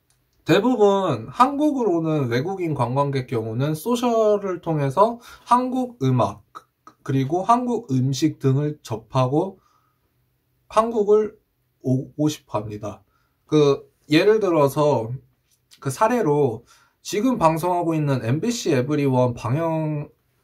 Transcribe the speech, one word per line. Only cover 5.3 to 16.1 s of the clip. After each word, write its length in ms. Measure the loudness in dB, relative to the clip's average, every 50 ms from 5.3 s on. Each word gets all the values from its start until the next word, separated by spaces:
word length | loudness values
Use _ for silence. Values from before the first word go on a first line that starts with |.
| -20 -10 -2
한국 560 | 2 2 2 2 0 -2 -4 -4 -6 -6 -4 -2
음악, 400 | 0 2 2 0 0 -4 -8 _ _ -20 -20 -20 _ _ _ _ -20 _ _ -8
그리고 400 | -4 -2 -2 -2 0 -2 -2 0
한국 480 | 2 0 2 0 -2 -4 -6 -4 -2 -2
음식 480 | 0 0 0 -2 0 -2 -2 -2 0
등을 400 | 0 0 0 0 -2 -4 -6 -8 -10
접하고 800 | -10 -10 -10 -10 _ -2 -2 0 0 0 -2 -2 -2 -6 _ _ _ _ _ _ _ _ _ _ _ _ _ _ _ _ _ _ _ _ _ _ -4
한국을 680 | 0 0 0 0 0 -2 2 4 4 4 2 0 -6 _ _ _ _ _ _ _ _ _
오고 480 | -4 -2 -2 -2 -2 -6 -6 -2 -2 -2
싶어 300 | -2 -4 _ _ -8 -8
합니다. 460 | -8 -8 -12 -10 -10 -12 -12 -14 _ _ _ _ _ _ _ _ _
그, 360 | 0 2 2 4 4 2 0 -4 _ _ _ _ 0
예를 300 | 2 4 4 4 4 4
들어서 680 | 2 2 2 2 2 2 2 2 0 2 0 0 -2 -6 -8 -12 -12 _ _ _ _ _ _ _ _ _ -20 -10
그 100 | -10 -8
사례로 760 | -2 0 0 0